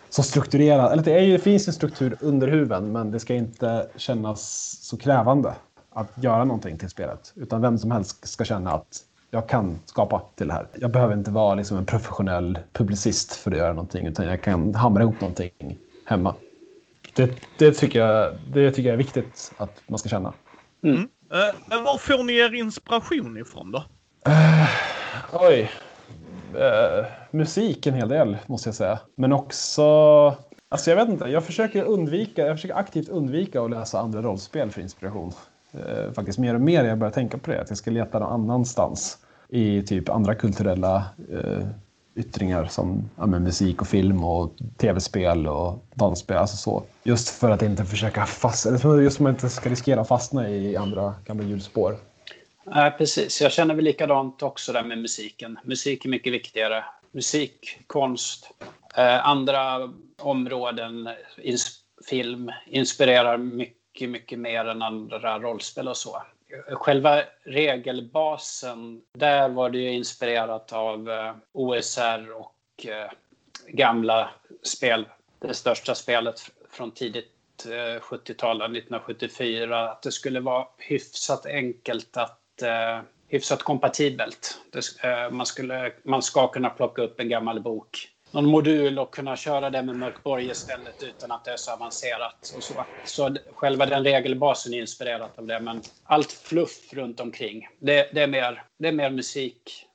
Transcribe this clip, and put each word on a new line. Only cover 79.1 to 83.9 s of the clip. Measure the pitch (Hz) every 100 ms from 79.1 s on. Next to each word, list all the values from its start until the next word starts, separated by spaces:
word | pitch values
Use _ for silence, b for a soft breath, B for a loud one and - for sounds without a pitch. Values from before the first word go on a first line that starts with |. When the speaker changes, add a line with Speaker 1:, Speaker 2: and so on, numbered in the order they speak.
| 110 120 - 120 113 117 117 113
Speaker 2:
att | 110
det | 135
skulle | - 135 127
vara | 131 127 131 -
hyfsat | - 143 - - - 135 143
enkelt | 147 127 120 - 113 - 123
att, | 117 - _ -
eh, | 120 113 113 113 110 _ -
hyfsat | 139 - 139
kompatibelt. | - 135 127